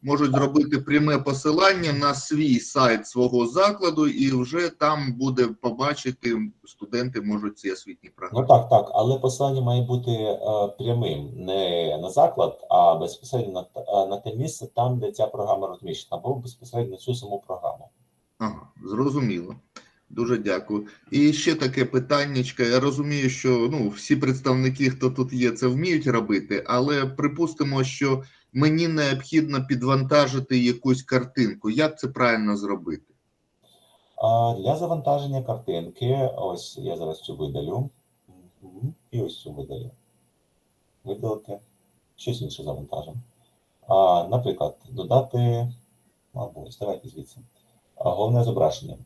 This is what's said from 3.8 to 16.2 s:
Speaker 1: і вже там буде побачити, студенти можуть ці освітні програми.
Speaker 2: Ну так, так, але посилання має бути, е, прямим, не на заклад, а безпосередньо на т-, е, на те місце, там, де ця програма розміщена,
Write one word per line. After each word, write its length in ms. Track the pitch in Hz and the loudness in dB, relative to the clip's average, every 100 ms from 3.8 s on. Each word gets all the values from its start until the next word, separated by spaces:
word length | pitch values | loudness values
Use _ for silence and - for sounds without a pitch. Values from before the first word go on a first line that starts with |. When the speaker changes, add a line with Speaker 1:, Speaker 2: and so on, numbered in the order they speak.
| 180 156 151 | 0 2 0
Speaker 1:
і 240 | - 135 | 2 2
вже 380 | 131 123 160 175 | 2 0 -2 -2
там 440 | - 151 151 139 | 0 0 0 -2
буде 340 | 120 135 127 120 110 | -2 -2 2 0 0
побачити, 760 | 123 113 139 143 131 127 120 113 107 - - | -6 -2 -2 -2 -6 -4 -2 -2 -4 -8 -20
студенти 540 | - 104 120 127 120 | -18 -6 -4 -4 -4
можуть 380 | 101 104 104 104 | -4 -4 -4 -8
ці 120 | 98 | -8
освітні 380 | 92 - 92 92 | -8 -10 -20 -20
програми. 320 | _ 90 110 | _ -8 -4
Speaker 2:
Ну 60 | 127 | 6
так, 220 | - - | 6 8
так, 220 | 110 - | 2 4
але 260 | - 110 131 | 0 2 2
посилання 420 | 131 127 139 135 | -2 0 -2 0
має 200 | 123 123 | 0 0
бути, 300 | 123 123 120 | 0 -2 -2
е, 560 | 117 107 - 107 107 101 - | -2 -2 -2 -2 -2 -2 -4
прямим, 520 | 117 120 - 71 71 - | -2 0 -2 -4 -8 -10
не 640 | 92 95 92 85 80 85 | -4 -2 0 -2 -2 -4
на 80 | 87 | -4
заклад, 560 | - 170 - 85 - - | 4 4 4 0 0 2
а 260 | 90 87 82 | 6 6 6
безпосередньо 580 | 82 - - 127 101 | 0 -8 -6 -4 -4
на 100 | 90 | -6
т-, 220 | 92 - - | -10 -12 -2
е, 180 | 101 95 | 0 0
на 100 | 101 | -2
те 180 | 110 110 | -6 -6
місце, 320 | 151 - 107 | -6 -6 -10
там, 320 | - 123 127 | -2 -2 0
де 120 | 104 | -4
ця 160 | - 107 | -2 -4
програма 400 | - 104 98 95 | -2 -2 -2 -2
розміщена, 540 | 90 92 78 - 85 | -10 -10 -12 -10 -10